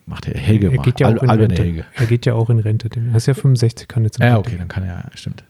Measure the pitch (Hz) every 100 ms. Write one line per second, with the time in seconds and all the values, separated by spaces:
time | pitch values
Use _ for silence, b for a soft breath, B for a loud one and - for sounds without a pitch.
0 | - - - - - 107 98 131 71 -
1 | 104 113 - 110 107 87 85 82 - -
2 | 117 120 131 113 113 113 107 110 113 120
3 | 117 113 127 131 139 123 113 - - 117
4 | 107 - 123 117 92 90 90 - 92 90
5 | - - - - -